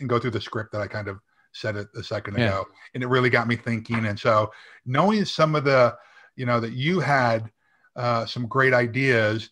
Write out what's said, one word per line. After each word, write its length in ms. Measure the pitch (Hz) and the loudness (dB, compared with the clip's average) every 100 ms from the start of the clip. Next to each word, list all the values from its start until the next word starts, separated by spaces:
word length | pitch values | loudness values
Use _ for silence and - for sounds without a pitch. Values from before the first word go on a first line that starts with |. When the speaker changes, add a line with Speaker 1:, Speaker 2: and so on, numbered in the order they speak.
Speaker 1:
and 80 | 131 | -2
go 100 | 117 | 0
through 140 | 123 | 0
the 80 | 107 | -4
script 300 | - 110 107 | -6 -8 -6
that 100 | 107 | -8
I 40 | 98 | -6
kind 220 | 107 101 | -8 -8
of 100 | 98 _ _ _ | -12 _ _ _
said 240 | - 110 104 | -10 -8 -6
it 120 | 101 - | -10 -12
a 60 | |
second 340 | - 107 101 110 | -8 -8 -4 0
Speaker 2:
Yeah. 80 | 113 | 0
Speaker 1:
ago. 180 | 95 - - - | 0 -6 -14 -14
And 80 | 127 | -8
it 40 | 127 | 0
really 240 | 131 123 | 2 4
got 180 | 120 117 | 4 2
me 80 | 117 | -2
thinking. 480 | 123 113 110 117 | -4 -6 -4 -2
And 160 | 110 101 | -2 0
so 320 | 123 107 107 - - - | 2 4 2 -4 -20 -16
knowing 400 | 127 135 185 214 | -4 2 2 2
some 300 | 190 - 156 | 0 0 0
of 100 | 151 | 2
the, 320 | 139 131 120 - - - - - | 4 4 4 2 -14 -20 -18 -8
you 80 | |
know, 160 | 123 120 | -2 -2
that 120 | 113 | -2
you 280 | 127 147 185 | -4 -2 0
had, 500 | 135 139 120 113 110 _ _ _ _ - | 2 2 2 0 -4 _ _ _ _ -6
uh, 300 | 120 117 110 | -2 -2 -4
some 200 | 120 117 | -6 -4
great 280 | 135 131 | 0 4
ideas 760 | 123 120 127 135 117 107 107 - | 4 2 0 2 2 2 0 -6